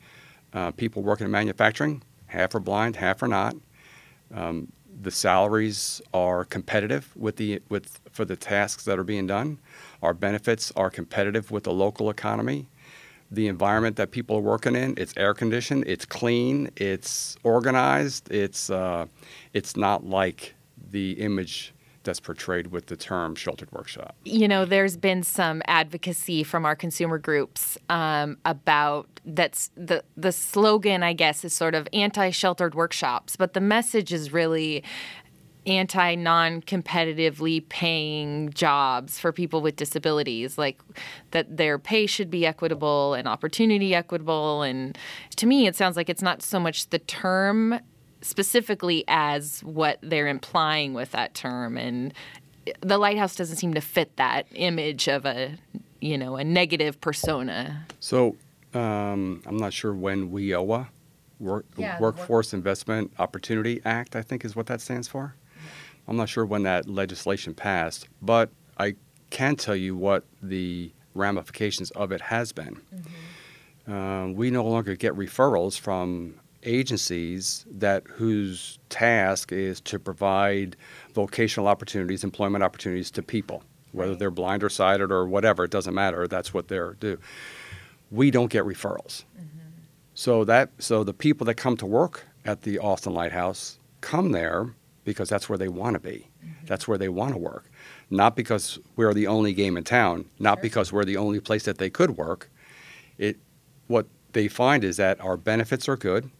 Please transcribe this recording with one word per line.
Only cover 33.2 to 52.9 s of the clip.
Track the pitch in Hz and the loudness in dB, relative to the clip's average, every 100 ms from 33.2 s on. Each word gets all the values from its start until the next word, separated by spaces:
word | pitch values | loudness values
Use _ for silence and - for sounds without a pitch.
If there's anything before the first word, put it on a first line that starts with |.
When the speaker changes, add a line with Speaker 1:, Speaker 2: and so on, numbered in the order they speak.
| - - | -4 -2
Speaker 2:
but | 185 | 0
the | 190 | 2
message | 202 220 233 226 190 | 4 2 2 0 0
is | 175 147 | -4 -2
really | 160 165 160 156 147 - - - - - - - - - | 0 2 2 0 -4 -6 -12 -14 -16 -20 -20 -20 -10 0
anti-non-competitively | 190 185 190 175 170 170 170 165 165 - 190 165 175 165 156 160 147 160 160 156 | 0 2 2 2 2 4 4 4 0 -4 -4 0 0 0 2 0 2 0 0 -4
paying | - 170 160 151 151 147 147 151 | -2 0 0 -2 -4 -4 -4 -4
jobs | 147 160 143 135 127 135 - | 0 2 4 4 0 -4 -4
for | 170 | -2
people | 165 170 160 | -2 -2 0
with | 151 147 | 0 -2
disabilities, | 147 160 160 151 135 113 127 - | -4 -2 2 2 0 -2 -4 -2
like, | 143 - - - - - - | -2 -2 -12 -16 -16 -16 -4
that | 165 - 156 | -2 0 2
their | 156 147 | 2 2
pay | - 220 208 | 2 2 2
should | - 185 | 0 -2
be | 170 165 | 2 2
equitable | 156 165 151 151 147 139 | 2 -2 0 2 2 2
and | 131 135 | 0 -2
opportunity | 110 156 - 226 208 196 | -2 -2 4 4 6 4
equitable. | 175 170 170 160 156 151 147 | 2 0 -4 0 0 0 0
And | 143 131 131 - - - - - | 0 -2 -6 -8 -14 -16 -10 0
to | 226 | 4
me, | 277 214 | 6 6
it | 175 | 4
sounds | 190 170 | 0 2
like | 165 | -2
it's | 180 | 0
not | 185 165 | -2 -2
so | - 190 | -2 0
much | 170 156 - | 0 -2 -2
the | 170 | -4
term | - - 185 185 196 214 220 233 - _ _ _ | -4 -4 0 2 4 4 2 0 -6 _ _ _
specifically | - - 196 240 220 202 175 165 - | -4 -2 2 2 2 -2 0 0 4
as | 160 147 147 147 - | 4 4 0 -4 -10
what | 156 156 156 - | -6 0 0 0
they're | 156 160 147 | -2 0 0
implying | 139 - 175 156 156 143 | -2 -2 0 2 2 0
with | 127 127 | -4 -4
that | - 117 | -4 -4
term. | - 127 123 120 120 | -4 -6 -4 -4 -4
And | 120 123 135 - - - - - - - | -4 -4 -4 -8 -16 -20 -20 -12 -10 -6
the | 185 | 0